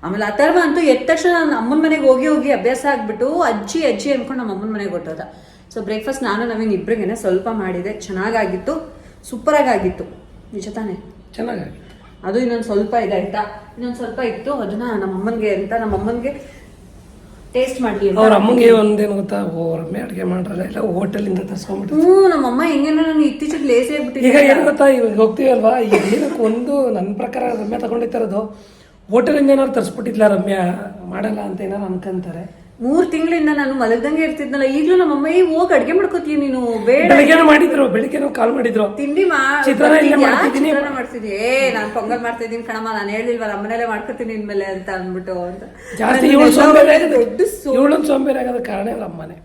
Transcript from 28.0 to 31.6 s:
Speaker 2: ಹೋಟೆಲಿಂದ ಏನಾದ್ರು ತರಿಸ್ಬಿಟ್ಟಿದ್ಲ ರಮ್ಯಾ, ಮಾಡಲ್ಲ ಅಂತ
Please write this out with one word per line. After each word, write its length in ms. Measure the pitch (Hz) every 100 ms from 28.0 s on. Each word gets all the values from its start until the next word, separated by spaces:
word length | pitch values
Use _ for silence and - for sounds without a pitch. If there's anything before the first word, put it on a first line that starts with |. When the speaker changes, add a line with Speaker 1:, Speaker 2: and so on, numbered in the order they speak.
| 233 226 214 196 214 - - - - _ _
Speaker 2:
ಹೋಟೆಲಿಂದ 400 | 214 247 302 277
ಏನಾದ್ರು 240 | 277 262
ತರಿಸ್ಬಿಟ್ಟಿದ್ಲ 520 | 262 - - 226 214 214
ರಮ್ಯಾ, 680 | 196 196 196 175 - - -
ಮಾಡಲ್ಲ 360 | 180 185 208 208
ಅಂತ 200 | 208 185